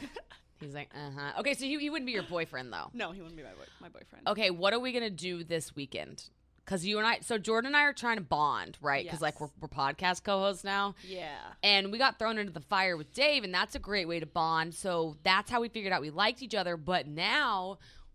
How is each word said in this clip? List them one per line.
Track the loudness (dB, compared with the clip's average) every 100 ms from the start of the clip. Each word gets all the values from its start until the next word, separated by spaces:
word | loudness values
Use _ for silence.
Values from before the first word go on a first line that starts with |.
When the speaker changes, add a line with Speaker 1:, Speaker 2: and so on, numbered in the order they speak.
| -12 -14 -18
Speaker 1:
<laughs> | -20 _ _
Speaker 2:
He's | -12
like, | -12 -12
"Uh-huh." | -12 -12 -8 -6 -4
Okay, | -2
so | -2
he, | -2 -4
he | -4
wouldn't | -4 -4
be |
your | -4
boyfriend, | -4 -4 -4 -6 -8
though. | -8 -10
Speaker 1:
No, | -8 -8
he | -8
wouldn't | -14 -16
be |
my | -16
boy-, | -16 -18 -18
my | -20
boyfriend. | -20 -20 -6 -2
Speaker 2:
Okay, | 2 2
what | 4 4
are | 4
we | 0
gonna | -2 -2
do | -4 -4 -6 -2
this | -2 -2 -8
weekend? | -8 -6 -8 -12 -18 _ _ _ -6
'Cause | -2
you | 0 2
and | 2
I, | 0
so | 0 -2
Jordan | 2 0 4
and | 4
I |
are | 4
trying | 2 0 -2
to |
bond, | 0 2 4 2 -2 -4
right? | 0 0 0
'Cause, | -2
like, | -2 -2
Speaker 1:
Yes. |
Speaker 2:
we're, | -10 -10
we're | -10
podcast | -2 -2 2 0 0 0
co-hosts | 2 2 0 -2
now. | -2 -2 -4
Speaker 1:
Yeah. | -12 -10 -10 -10 -14 2
Speaker 2:
And | 6 6 4
we | 4
got | 4 4
thrown | 0 0
into | -4
the | -8
fire | 0 2 2 0
with | -4
Dave, | 2 4 4 2
and |
that's | 0 0 -2
a |
great | -2 -2 0
way | -2
to | -2
bond. | 0 2 2 0 -2
So | 0 0 0 0
that's | 4 4 4
how | 0
we | 0
figured | -2 0
out | 0
we | 0
liked | 2 2 2
each | -2 -2
other. | 0 -2
But | 0 0 0
now | -2 0 2 2 0 -2 -8 -14 -20 -20